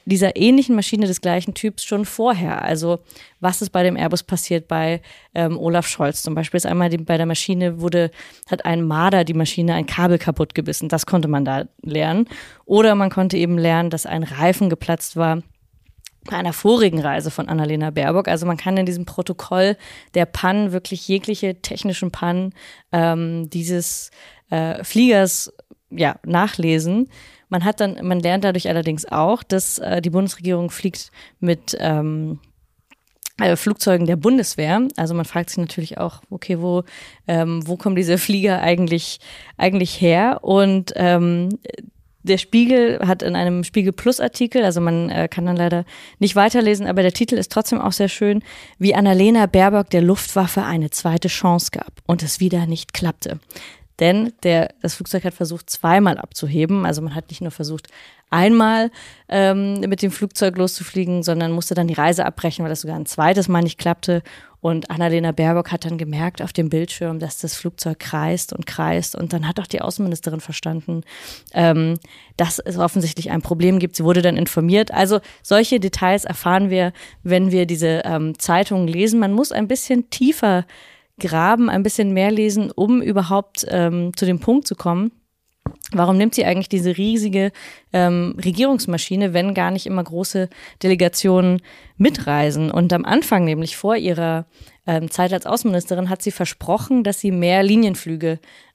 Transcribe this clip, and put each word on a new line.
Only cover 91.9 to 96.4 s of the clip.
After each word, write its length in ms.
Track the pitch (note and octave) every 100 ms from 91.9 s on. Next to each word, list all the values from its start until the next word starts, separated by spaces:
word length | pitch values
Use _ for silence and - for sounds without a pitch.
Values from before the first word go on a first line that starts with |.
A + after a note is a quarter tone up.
| -
mitreisen? 720 | G3 - - D3 D3+ D3 D#3
Und 220 | - E3+
am 140 | F3 -
Anfang, 400 | B3 - B3 E3+
nämlich 320 | D#3 D#3+ -
vor 180 | G3 A3+
ihrer, 500 | F3 E3 E3 D#3+ E3 _ - _ -
ähm, 240 | D#3+ D#3+
Zeit 220 | - F3+
als 140 | F#3 -
Außenministerin, 640 | A#3 A#3 F3+ F3 F3+ F#3
hat 120 | F#3+
sie 100 | G#3
versprochen, 760 | -